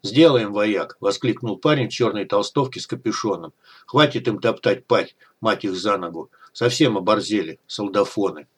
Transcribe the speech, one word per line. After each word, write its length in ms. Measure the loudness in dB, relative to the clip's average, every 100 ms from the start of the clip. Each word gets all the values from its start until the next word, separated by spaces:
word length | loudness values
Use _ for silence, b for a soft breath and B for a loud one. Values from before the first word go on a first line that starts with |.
«Сделаем, 480 | 0 6 6 6 0
вояк», 440 | 0 0 0 -4 -2
воскликнул 580 | -2 0 -2 -2 -6 0
парень 300 | 2 2 0
в 40 |
чёрной 340 | 0 0 0 0
толстовке 520 | 0 0 -2 -2 -6
с 80 | -10
капюшоном. 680 | -6 -4 -2 -2 -4 -8 _ b b b
«Хватит 420 | 2 2 2 -4
им 100 | -2
топтать 480 | -2 0 -2 -2 _
пать, 300 | 0 0 _ b _
мать 240 | -2 -2
их 100 | -4
за 240 | -4 -2 -2
ногу! 320 | -4 -10 -16 b b
Совсем 440 | -2 -2 2 2 2
оборзели, 640 | 0 0 0 -2 -4 -10 _
солдафоны». 800 | -8 -2 0 0 0 -2 -4 -20